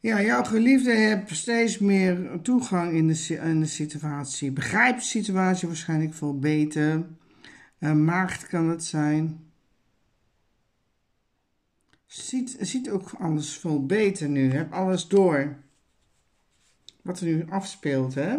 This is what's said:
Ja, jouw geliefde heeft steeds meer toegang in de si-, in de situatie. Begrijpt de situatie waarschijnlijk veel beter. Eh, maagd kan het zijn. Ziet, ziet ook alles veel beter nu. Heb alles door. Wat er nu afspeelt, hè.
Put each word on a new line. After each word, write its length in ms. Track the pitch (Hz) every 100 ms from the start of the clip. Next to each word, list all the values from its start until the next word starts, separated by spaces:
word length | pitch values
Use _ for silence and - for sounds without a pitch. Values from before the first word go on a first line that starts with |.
Ja, 200 | 220 214
jouw 220 | 208 247
geliefde 480 | - 220 240 269 247
heeft 440 | 226 220 208 - 156
steeds 420 | - 233 233 190
meer 640 | 202 196 185 180 170 175
toegang 520 | 165 247 247 185 175
in 140 | 165 160
de 60 |
si-, 220 | 160 - 165
in 240 | 160 160
de 60 | 156
situatie. 880 | - 151 151 151 143 139 - 139
Begrijpt 480 | 139 - 202 247 247
de 60 | -
situatie 640 | 226 202 185 185 180 170
waarschijnlijk 460 | 160 - 156 156
veel 260 | 160 147 143
beter. 680 | 147 151 151 151 151 160 175 - _ _ - - - _
Eh, 160 | 151
maagd 540 | 151 156 175 185 - -
kan 220 | 175 165
het 140 | 165
zijn. 680 | - 156 151 151 160 160 - _ _ _ _ _ _ _ _ _ _ _ _ _ _ _ _ _ _ _ _ _ _ _ _ _ _
Ziet, 520 | - - 254 240 -
ziet 300 | 185 262 247
ook 220 | 202 - -
alles 400 | 165 156 143 -
veel 280 | 170 147 135
beter 440 | 208 202 190 147
nu. 220 | 139 131
Heb 220 | 139 160
alles 340 | 180 185 180 -
door. 480 | 196 185 147 143 135 _ _ _ _ _ _ _ _ _ _ _ _ - _
Wat 180 | - 180
er 60 | 170
nu 200 | 160 165
afspeelt, 640 | 196 190 - 151 135 127
hè. 240 | 135 160